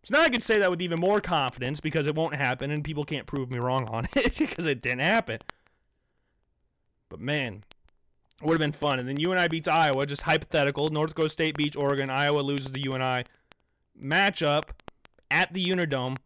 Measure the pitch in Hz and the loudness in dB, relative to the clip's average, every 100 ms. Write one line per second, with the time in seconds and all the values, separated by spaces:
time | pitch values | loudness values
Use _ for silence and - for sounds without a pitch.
0 | - 277 320 240 - 214 190 170 180 165 | 2 4 4 4 2 4 4 2 0 2
1 | 180 208 185 165 131 - 123 147 156 160 | 4 2 2 0 0 -2 -6 -4 -2 0
2 | 143 151 160 139 131 127 139 151 147 147 | 0 0 0 0 0 0 -2 -2 -4 -6
3 | 143 147 - 135 123 123 123 131 113 113 | -4 -6 -4 -4 -4 -2 0 0 0 -4
4 | - 285 247 - 311 - 165 131 123 127 | -2 0 -2 0 -4 0 -2 -2 -2 -2
5 | 156 226 - 113 - _ _ _ _ _ | 2 2 0 -8 -10 _ _ _ _ _
6 | _ _ _ _ _ _ _ _ _ _ | _ _ _ _ _ _ _ _ _ _
7 | _ 78 117 147 127 101 - - _ _ | _ -10 -4 -4 -4 -8 -18 -20 _ _
8 | _ _ _ _ 151 165 151 - 147 131 | _ _ _ _ 0 2 2 0 -2 0
9 | 127 143 170 185 170 165 156 160 151 135 | -2 -2 0 2 0 0 2 4 4 2
10 | 143 143 - 156 - 160 139 143 156 151 | -2 -4 0 0 0 0 2 0 -2 0
11 | 156 160 156 - 156 151 147 147 139 139 | -2 0 -2 0 -2 0 -2 0 0 0
12 | 135 131 143 147 139 139 131 135 139 131 | 0 0 2 2 0 -2 -4 -4 -4 0
13 | 131 127 120 _ _ - _ _ _ - | 0 0 -4 _ _ -20 _ _ _ -12
14 | 135 170 196 - 147 147 - - - _ | -2 2 2 2 0 0 -2 -14 -16 _
15 | - _ _ 147 185 180 180 185 165 135 | -20 _ _ 0 2 0 0 2 0 0
16 | 127 131 | -2 -6